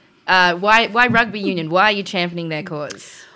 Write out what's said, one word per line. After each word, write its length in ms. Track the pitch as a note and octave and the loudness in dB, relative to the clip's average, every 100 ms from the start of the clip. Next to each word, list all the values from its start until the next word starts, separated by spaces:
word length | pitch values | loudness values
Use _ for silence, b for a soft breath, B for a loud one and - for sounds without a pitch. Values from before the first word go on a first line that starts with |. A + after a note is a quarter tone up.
| b b - | b b 0
uh, 260 | F#3 F3+ F3 | 4 4 2
why, 320 | G3+ A3+ A3 | 4 4 4
why 200 | A3 A#3+ | 2 2
rugby 320 | A3+ A#3 G#3 | 2 0 -2
union? 320 | F#3+ F3+ D#3+ | -4 -4 -2
Why 140 | F3+ G#3 | 2 2
are 60 | |
you 120 | G#3 | 0
championing 460 | F#3 F#3+ F3 E3+ E3 | -4 -4 -4 -6 -8
their 120 | D#3 | -8
cause? 500 | F3 D3+ C#3+ - - - B | -8 -10 -10 -12 -18 -20 B